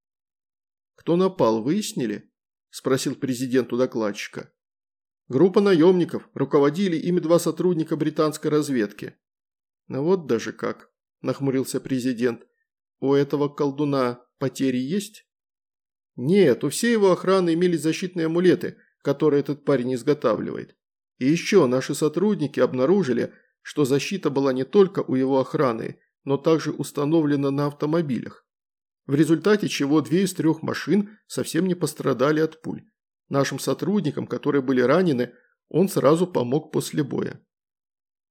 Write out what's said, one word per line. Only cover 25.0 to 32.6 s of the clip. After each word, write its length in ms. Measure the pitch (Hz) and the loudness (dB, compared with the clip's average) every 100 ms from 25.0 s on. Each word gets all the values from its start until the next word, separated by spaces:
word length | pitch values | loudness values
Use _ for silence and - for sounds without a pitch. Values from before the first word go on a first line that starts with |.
| - 131 | -2 0
его 240 | 131 135 | 0 0
охраны, 600 | 131 151 139 113 - - _ _ | 0 0 0 -2 -6 -12 _ _
но 140 | - 135 | -4 -2
также 340 | 160 160 151 | 2 0 0
установлена 800 | - 143 - 147 165 147 143 139 | -6 -8 -4 0 2 2 0 0
на 180 | 139 147 | -2 -2
автомобилях. 760 | 143 151 165 147 117 - - _ _ _ _ _ _ - | -4 -2 -2 -2 -4 -8 -16 _ _ _ _ _ _ -2
В 80 | 139 | 2
результате 520 | 151 160 196 214 139 | 4 4 2 2 0
чего 340 | - 139 156 | -2 2 2
две 220 | 123 165 | 2 2
из 100 | 196 | 0
трех 280 | - 151 160 | 0 0 0
машин 560 | 139 117 - 190 202 - - | -2 -4 0 0 0 -6 -12
совсем 400 | - 123 160 185 | -8 -4 -2 -2
не 80 | 180 | -2
пострадали 640 | 156 - 143 120 135 156 | -4 -4 -2 0 2 2
от 220 | 156 - | 0 -4